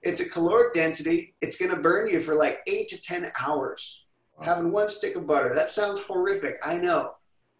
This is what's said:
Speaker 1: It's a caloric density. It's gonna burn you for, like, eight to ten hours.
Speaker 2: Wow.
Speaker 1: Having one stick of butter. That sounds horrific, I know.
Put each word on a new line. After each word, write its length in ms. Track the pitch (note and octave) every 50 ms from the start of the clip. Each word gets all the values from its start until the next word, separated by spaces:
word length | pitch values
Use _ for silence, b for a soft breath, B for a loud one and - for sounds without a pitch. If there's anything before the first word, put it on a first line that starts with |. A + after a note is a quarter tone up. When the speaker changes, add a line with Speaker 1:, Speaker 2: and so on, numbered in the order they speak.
| -
Speaker 1:
It's 160 | F3 F3 E3+
a 100 | F3+ -
caloric 440 | - E3+ E3 E3+ G3 A#3 A#3+ A#3+ -
density. 640 | E3+ D#3+ D#3+ D#3+ - D3+ E3 E3 E3+ - - _ _
It's 160 | - - -
gonna 200 | - F#3 F3+ F3+
burn 340 | D#3+ D3 E3 F3 G3+ A3 A3
you 80 | F#3 D#3+
for, 140 | - D3+ D#3
like, 280 | D3+ D#3 - - - -
eight 220 | - G3 G3+ - -
to 120 | - -
ten 300 | - - F3 F3+ F3 - - -
hours. 680 | C3 C#3+ D3+ - - - - - - - - - _ _ _ _ _ _ _
Speaker 2:
Wow. 100 | - D3+
Speaker 1:
Having 260 | D#3+ F3 F3 E3+ E3+ F#3+
one 160 | G#3 G#3 G#3
stick 260 | - - - F#3+ -
of 140 | F3+ D#3+ C#3+
butter. 260 | D3+ C#3 - E3 D#3+
That 140 | D#3 D#3 -
sounds 340 | - - G#3 G3+ G3 G3 -
horrific, 560 | - G3 F3+ F3+ G3 G3 G3 - C3 - - -
I 100 | D3 E3+
know. 360 | F3 F3 F3+ E3+ D3 C3+ - - - _ _ _ _ _ _ _ _